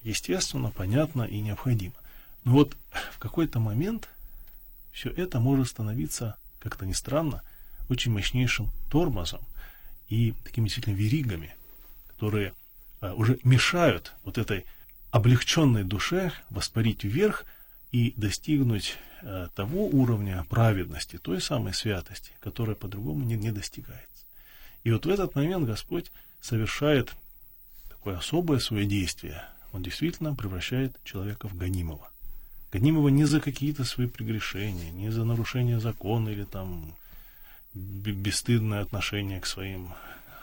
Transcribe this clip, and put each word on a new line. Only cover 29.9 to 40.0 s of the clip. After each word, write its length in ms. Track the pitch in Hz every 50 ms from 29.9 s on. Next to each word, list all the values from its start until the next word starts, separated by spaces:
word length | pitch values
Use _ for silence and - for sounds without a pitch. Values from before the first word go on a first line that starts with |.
| - - 151 170 165 - 160 156 143
превращает 640 | 123 110 95 92 90 - - 127 127 135 131 - - -
человека 440 | - - 98 95 104 104 - -
в 100 | 104 95
гонимого. 520 | 90 90 92 92 90 85 82 78 73 - - - - - - - - - - - - - -
Гонимого 380 | - 95 117 151 160 156 143 143
не 160 | 135 143 151
за 140 | 139 147 151
какие-то 460 | - 143 127 - 135 147 147 - 127
свои 220 | - - - 123
прегрешения, 840 | 120 - - 110 110 110 107 - - - 95 101 107 95 87 85 82
не 180 | 85 92 101 107
за 140 | 110 117 110
нарушение 560 | 113 117 113 110 - - 127 123 120 120 117
закона 500 | 107 117 110 - - 98 113 117 110 107
или 140 | 107 101 98
там 500 | - - 98 95 92 90 85 78 78 80 - - - - - - - - - - - - - - - -
бе-, 380 | 98 92 98 98 98 98 107
бесстыдное 680 | 101 95 98 104 98 - - - 120 113 107 110 104 101
отношение 580 | 101 - - 98 - - - 104 101 98 98 92
к 60 | -
своим 480 | - - 95 95 98 95 92 90 87 87 -